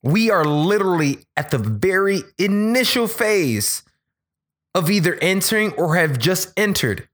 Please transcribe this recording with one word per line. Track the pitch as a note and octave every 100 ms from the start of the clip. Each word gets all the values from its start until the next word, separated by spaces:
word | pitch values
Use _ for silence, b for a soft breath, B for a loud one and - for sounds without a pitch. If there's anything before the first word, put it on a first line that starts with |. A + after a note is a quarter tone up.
We | B2 F#3 A3+
are | G3
literally | D3+ D3 D#3+ G#3 F#3+ F3 D3 C3 _ -
at | D3
the | C3+
very | G#2+ G#2+ F3+ F#3+ G3 G3 - -
initial | G3 G3+ G#3+ A#3+ A#3+ B3+ A#3
phase | - A3 G#3 D3 G#2+ - - _ _ _ _ _ _ _ _ _
of | F#3+ E3
either | G3+ E3+ D#3+
entering | F3 F#3+ - A3 G#3+
or | - E3 E3+
have | D#3+ C3
just | C3+ F#3 - -
entered. | G#3 F#3+ B2+ F#2 -